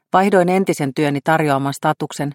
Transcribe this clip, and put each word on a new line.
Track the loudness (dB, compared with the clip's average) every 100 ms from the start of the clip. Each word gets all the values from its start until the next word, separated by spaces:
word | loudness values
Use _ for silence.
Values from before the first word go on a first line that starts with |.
| _
Vaihdoin | 0 4 4 4
entisen | 2 0 -2 -2
työni | -2 -2 -2
tarjoaman | 0 0 2 0 -2
statuksen | -4 -2 -2 -6 -6 -8